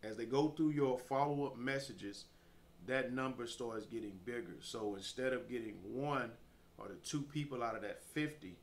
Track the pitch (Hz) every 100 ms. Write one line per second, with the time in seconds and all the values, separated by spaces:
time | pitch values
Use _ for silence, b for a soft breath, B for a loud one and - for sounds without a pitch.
0 | 110 110 113 135 151 151 156 143 139 127
1 | - 135 147 143 139 117 127 135 135 98
2 | 101 101 - B B B B - 92 131
3 | 123 127 131 120 117 - 120 110 104 110
4 | 107 95 98 120 - - - 113 107 98
5 | 98 - 131 127 120 120 110 98 95 120
6 | 147 139 117 117 B B B - 101 98
7 | - 151 143 151 143 131 117 107 101 -
8 | - 151 151 - 92 90